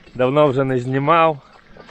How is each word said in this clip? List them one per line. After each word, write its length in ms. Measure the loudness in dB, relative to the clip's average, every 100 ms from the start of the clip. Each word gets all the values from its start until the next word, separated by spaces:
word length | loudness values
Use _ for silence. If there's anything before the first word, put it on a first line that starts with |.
| -10
Давно 320 | -2 0 2 2
вже 180 | 0
не 140 | -2 -4
знімав, 600 | -4 -4 0 2 2 -2 -10 -20 -20 -20 -20